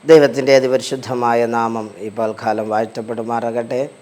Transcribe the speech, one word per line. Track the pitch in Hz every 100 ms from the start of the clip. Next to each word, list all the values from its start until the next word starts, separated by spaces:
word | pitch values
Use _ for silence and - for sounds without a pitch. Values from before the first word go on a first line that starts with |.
| 147
ദൈവത്തിൻ്റെ | 160 143 120 131 135
അതിപരിശുദ്ധമായ | 127 131 120 139 117 127 120 117 117
നാമം | 117 117 113 107 90
ഈ | 107 104
പകൽക്കാലം | 113 110 113 107 107
വാഴ്ത്തപ്പെടുമാറാകട്ടെ. | 107 113 123 110 113 113 117 117 117 113 127 147 -